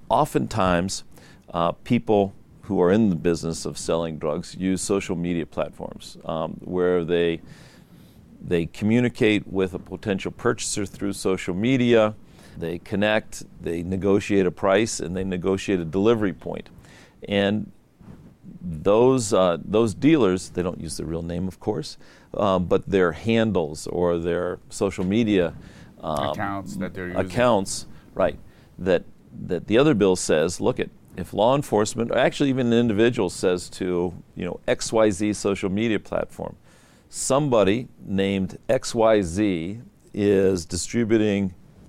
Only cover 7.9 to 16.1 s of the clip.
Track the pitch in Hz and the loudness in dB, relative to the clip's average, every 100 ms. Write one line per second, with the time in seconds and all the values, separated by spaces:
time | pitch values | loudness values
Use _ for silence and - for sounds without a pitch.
7.9 | - - - - - - 87 82 - 107 | -20 -20 -20 -20 -16 -2 -2 -2 -2 0
8.9 | 117 120 - 110 104 - 92 92 90 - | 2 2 2 2 2 0 -2 -2 -4 -12
9.9 | 95 110 98 92 - 120 123 - - 98 | -8 -4 -4 -4 -4 -2 -2 -4 -6 -6
10.9 | - 101 95 101 95 - 90 117 131 120 | -6 -8 -4 -2 -2 -4 -2 0 2 4
11.9 | 113 107 107 - - - - 82 85 - | 4 4 0 -16 -20 -20 -10 -8 -8 -6
12.9 | 98 107 107 - - - - - 85 85 | -2 2 0 -2 -12 -16 -12 -6 -6 -4
13.9 | 95 98 101 - 101 90 - 98 95 113 | -2 2 2 2 2 2 2 2 4 2
14.9 | - 80 95 95 92 95 95 - 95 80 | -2 -6 -4 -4 -2 0 0 0 -2 0
15.9 | 95 107 | 2 4